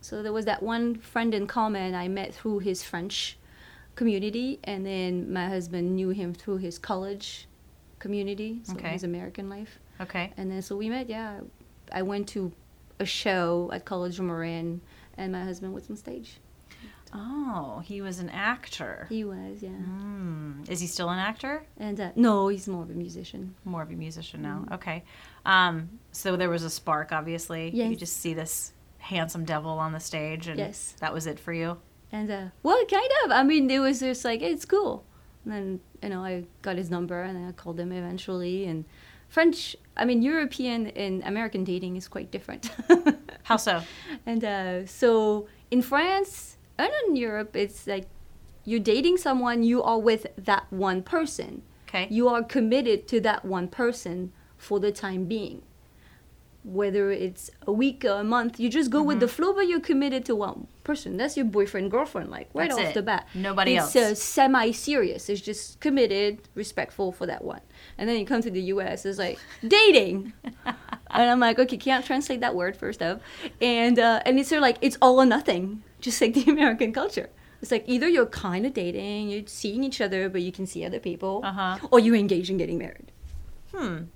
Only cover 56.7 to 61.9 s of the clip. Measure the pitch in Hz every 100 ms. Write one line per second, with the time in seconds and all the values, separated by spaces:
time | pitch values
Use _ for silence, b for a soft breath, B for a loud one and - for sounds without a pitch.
56.7 | 185 202 196 196 196 185 180 - - -
57.7 | 208 269 262 - 302 208 240 233 233 233
58.7 | 262 269 277 294 262 233 - 349 392 381
59.7 | 339 - 269 285 262 247 220 196 - -
60.7 | - - 294 - 185 277 294 233 202 202
61.7 | 202 190